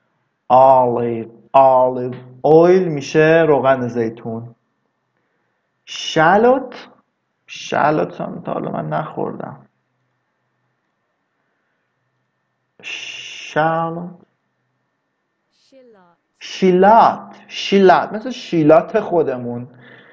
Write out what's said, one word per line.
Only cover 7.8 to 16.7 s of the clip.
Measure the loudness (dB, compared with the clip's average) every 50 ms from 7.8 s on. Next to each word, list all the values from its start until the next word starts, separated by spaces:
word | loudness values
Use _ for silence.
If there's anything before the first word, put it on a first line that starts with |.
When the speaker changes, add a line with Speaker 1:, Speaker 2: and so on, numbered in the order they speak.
| 0 0 0 -2 -4 -6 -8 -12
Speaker 1:
هم | -12 -12 -12 -12
تا | -12 -10 -10
حالا | -8 -8 -8
من | -8 -8 -8 -6
نخوردم. | -8 -8 -8 -8 -10 -10 -10 -8 -10 -12 -14 -16 -16 -20 _ _ _ _ _ _ _ _ _ _ _ _ _ _ _ _ _ _ _ _ _ _ _ _ _ _ _ _ _ _ _ _ _ _ _ _ _ _ _ _ _ _ _ _ _ _ _ _ _ _ _ _ _ _ _ _ _ _ _ _ _ _ _ _
شالوت. | -16 -16 -14 -14 -14 -16 -18 -18 -18 -18 -18 -20 -16 -8 -4 -2 -2 -2 -2 -4 -4 -6 -8 -10 -12 -14 -18 -20 _ _ _ _ _ _ _ _ _ _ _ _ _ _ _ _ _ _ _ _ _ _ _ _ _ _ _ _ _ _
Speaker 2:
شیلات. | _ -20 -20 _ _ _ _ _ _ _ _ _ _ _
Speaker 1:
شیلات. | -18 -16 -6 -2 0 2